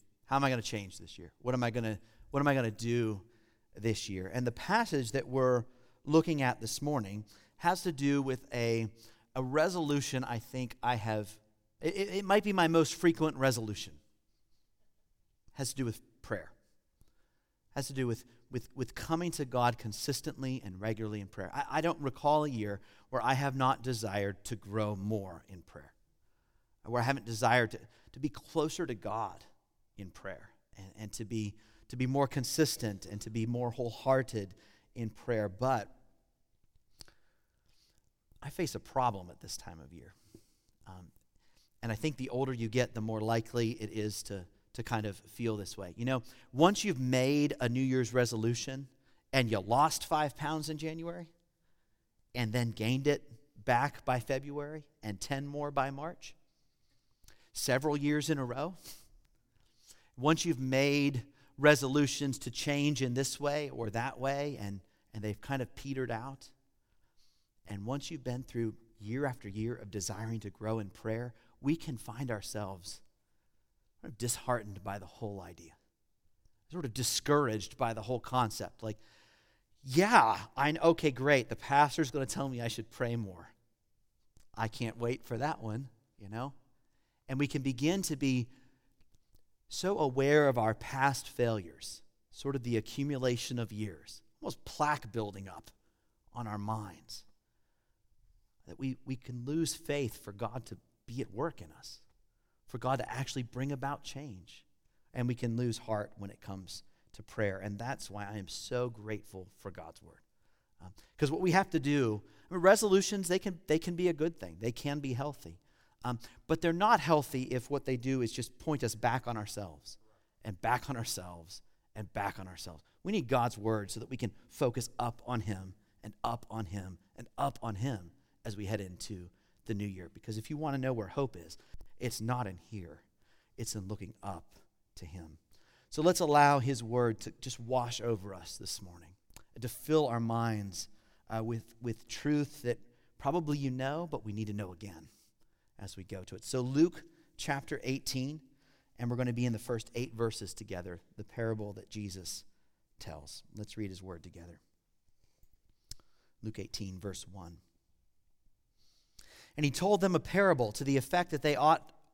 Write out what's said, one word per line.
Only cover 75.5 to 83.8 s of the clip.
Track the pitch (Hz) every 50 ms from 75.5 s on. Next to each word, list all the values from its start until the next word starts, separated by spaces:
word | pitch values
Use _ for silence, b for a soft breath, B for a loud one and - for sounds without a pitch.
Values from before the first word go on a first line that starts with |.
| 90 - 85 80 - _ _ _ _ _ _ _ _ _ _ _ _ _ _ _ _ _ _ -
sort | 156 180 151
of | 123
discouraged | 104 127 120 - - - - 147 147 147 143 117 110 107 98 - - -
by | 123 117 113
the | 107
whole | 98 120 127 113
concept. | - - 127 127 120 104 - - 101 - - -
Like, | 110 110 104 b b b b b b b b b b b b b b _ _ _
yeah, | - 135 127 160 190 214 240 196 123 110 104 92 98 - -
I | - 139 151
kn-, | 156 -
okay, | - 165 165 - 160 147
great, | 127 120 131 143 143 131 113 -
the | 117
pastor's | - - - 139 143 147 139 - - 156 123
gonna | - 139 135
tell | 127 - 190 139 135
me | 127 120
I | 117 117
should | - - 101 -
pray | - - 127 117 120
more. | 117 107 95 90 85 85 - - _ _ _ _ _